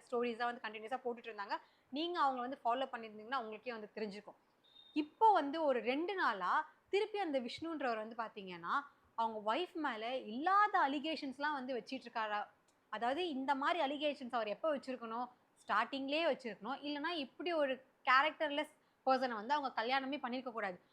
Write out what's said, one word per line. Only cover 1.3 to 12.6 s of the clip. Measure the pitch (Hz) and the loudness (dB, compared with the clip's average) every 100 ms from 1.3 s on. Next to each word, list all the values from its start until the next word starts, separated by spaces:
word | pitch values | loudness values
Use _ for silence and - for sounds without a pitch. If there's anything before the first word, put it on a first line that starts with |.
இருந்தாங்க. | 208 202 311 - _ _ | -10 -6 -6 -8 _ _
நீங்க | 262 339 349 | -4 -2 2
அவங்கள | 285 254 | 2 2
வந்து | 247 262 | -4 -2
ஃபாலோ | 233 247 262 | 0 0 0
பண்ணிருந்தீங்கன்னா | 240 226 214 214 269 | -6 -10 -14 -6 -4
உங்களுக்கே | 220 214 247 226 | -4 -8 -10 -10
வந்து | 208 | -10
தெரிஞ்சிருக்கும். | - 214 202 185 - _ _ _ - - 302 | -6 -6 -8 -14 -20 _ _ _ -20 -6 -2
இப்போ | 302 - 440 | -2 6 8
வந்து | 381 285 320 | 8 4 2
ஒரு | 302 240 | 2 4
ரெண்டு | 214 277 349 | 2 0 0
நாளா | 392 285 208 180 269 302 _ _ | 2 2 2 2 2 0 _ _
திருப்பி | 392 427 415 | 0 2 0
அந்த | 349 269 | 0 0
விஷ்ணுன்றவர் | 233 - 330 311 269 220 | -2 -6 -6 -2 -2 -2
வந்து | 214 233 | -4 -6
பாத்தீங்கன்னா | 220 220 190 175 175 254 277 _ _ - | -8 -8 -10 -6 -2 -2 -2 _ _ -2
அவங்க | 226 220 208 | -2 0 0
ஒய்ஃப் | 247 359 339 | 0 0 -2
மேல | 294 220 226 262 214 | -4 -2 -4 -4 -4
இல்லாத | 226 330 392 415 381 | -2 4 6 6 4
அலிகேஷன்ஸ்லாம் | 285 285 302 320 285 247 285 285 | 2 2 -2 -4 -4 -4 -2 -2
வந்து | 254 | -4
வச்சிட்டு | 247 214 262 240 | -4 -6 -10 -6
இருக்காரா. | 233 214 208 208 _ | -4 -2 -2 -4 _